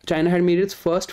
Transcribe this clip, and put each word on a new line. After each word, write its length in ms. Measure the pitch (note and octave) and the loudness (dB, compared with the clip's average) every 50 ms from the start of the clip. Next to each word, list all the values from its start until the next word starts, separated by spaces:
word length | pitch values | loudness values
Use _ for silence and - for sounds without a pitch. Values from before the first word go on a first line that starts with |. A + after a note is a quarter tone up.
| - | -6
China 240 | - E3+ D#3 D#3+ F3 | -4 -2 0 2 2
had 120 | F3+ F3 F3+ F3 | 2 2 2 2
made 160 | E3+ F3+ G3 | 2 2 0
its 140 | G3 - - - | -2 -6 -6 -2
first 260 | E3+ E3 F#3 F#3 - | -2 -2 -2 -2 -6